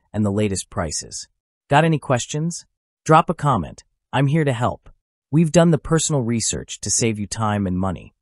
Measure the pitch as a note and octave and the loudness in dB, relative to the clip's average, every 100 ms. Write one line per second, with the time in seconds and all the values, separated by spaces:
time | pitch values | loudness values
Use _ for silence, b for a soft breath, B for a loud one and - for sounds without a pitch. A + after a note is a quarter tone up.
0 | _ G#2+ G#2 G2+ G#2+ F#2 - - E2 - | _ -2 0 0 0 -2 -6 -6 -6 -6
1 | - - - _ _ _ - C#3+ E3 D3+ | -10 -14 -16 _ _ _ 0 2 4 0
2 | - B2 - D3+ E3 - - _ _ _ | 0 -2 -2 -6 -6 -8 -14 _ _ _
3 | - D#3+ - E3+ D3 A#2 D2 - - _ | 2 4 4 0 0 0 -2 -12 -20 _
4 | _ A#2+ C#3 D#3+ C#3+ A#2 A#2+ - - - | _ -2 2 2 0 0 -2 -4 -14 -20
5 | _ _ _ D3+ E3+ E3+ E3+ D#3 - D#3+ | _ _ _ 2 4 6 4 4 2 0
6 | - D3 A2+ A#2 - - - - G#2+ - | 0 -2 0 -2 -2 -6 -8 -10 -4 -2
7 | A#2 G#2+ G2+ - A2 G#2 G2 F2+ F#2+ F2 | 0 -2 -6 -4 -2 0 0 -2 -2 -4
8 | - _ | -12 _